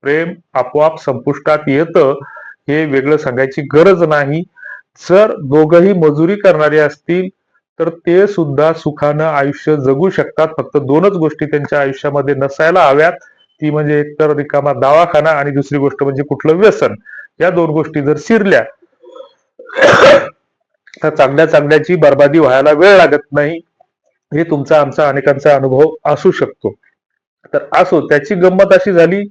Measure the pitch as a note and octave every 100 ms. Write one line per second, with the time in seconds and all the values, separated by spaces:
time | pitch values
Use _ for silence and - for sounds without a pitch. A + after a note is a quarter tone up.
0 | C3+ D3+ E3 - _ C3 B2 D3 D#3 D#3
1 | - B2 C3+ C#3 - D3+ D3+ C#3 E3+ E3+
2 | C#3 D3 C#3 - - - - D3 D#3+ C3+
3 | C3+ D3+ D3+ B2 C3+ C3 C#3 C#3+ F3+ F3+
4 | E3 D3 C#3 D3+ F#3 _ - - _ _
5 | - F#3 G#3+ - C#3+ D3 D#3 E3+ F#3 F#3+
6 | D#3 D3 E3 G3+ G3 D#3 D3+ D3+ D3 D3
7 | - F3 F#3 _ _ _ _ _ E3 E3+
8 | - F3 G3+ G3+ D#3 C3+ D#3 D#3+ E3 D3
9 | D3 D3 D#3+ D3 C#3 C#3+ - D3+ C3 C3+
10 | F#3 F#3 E3 - D#3+ D#3 B2+ D3 C3 D3+
11 | F#3+ F3 D#3 D3+ D3 D3 C#3 D3 C#3 C3+
12 | D3 C#3+ C#3 C3+ C#3 - D#3 F3+ D#3 C#3
13 | D#3+ F3+ _ _ _ _ D3+ D3+ D3 D3
14 | D3 D3 D#3 D3 D3 C#3+ C#3+ C3+ C3 D3+
15 | E3+ D3+ D3+ D3+ C#3+ C#3 C#3 C#3 C#3 C3+
16 | C#3 C3+ C#3+ C#3 D3+ E3 G#3 - B2+ G#2
17 | - - - _ E3+ F3 E3 D3+ D#3 D#3
18 | C#3 D3 - A3+ G3+ C#3+ A2 - _ _
19 | _ - - _ _ _ - - - -
20 | C#5 C#5+ - _ _ _ _ _ _ -
21 | D#3 D3+ C3+ C#3 D#3+ D#3+ D3 D3+ D3+ F3
22 | D#3 C#3 C#3+ D#3 C#3+ C3 C#3+ D3+ F#3 G3
23 | D#3+ D3 - C#3+ D3 E3 _ _ _ _
24 | _ _ _ D3 E3 D3+ C3+ D#3 C#3+ B2+
25 | D3 C#3 C#3 C3+ D3+ C#3 C3+ C3 D#3 -
26 | D3 C#3+ F#3+ F3+ B2 - G#2+ - _ _
27 | _ _ _ _ _ C#3+ - D3+ F3+ E3
28 | - D3 C#3+ G3+ F3+ F#3 G3 F#3+ G3+ F3+
29 | E3 G3 G3+